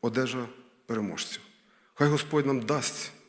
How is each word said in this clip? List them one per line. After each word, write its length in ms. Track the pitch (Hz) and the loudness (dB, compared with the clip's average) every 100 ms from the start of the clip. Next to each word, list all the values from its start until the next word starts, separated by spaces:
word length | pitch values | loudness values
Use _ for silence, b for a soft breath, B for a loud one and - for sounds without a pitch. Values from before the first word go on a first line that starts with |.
одежа 460 | 120 113 127 127 117 - - _ - | 0 0 -2 -2 -8 -12 -20 _ -6
переможців. 560 | 113 104 80 - - - _ b b b | -4 -2 -4 -6 -8 -12 _ b b b
Хай 140 | - 147 | 0 2
Господь 380 | 147 - 151 139 | 4 2 2 2
нам 140 | 135 | 0
дасть 520 | 113 147 - - - - | 0 0 2 0 -6 -10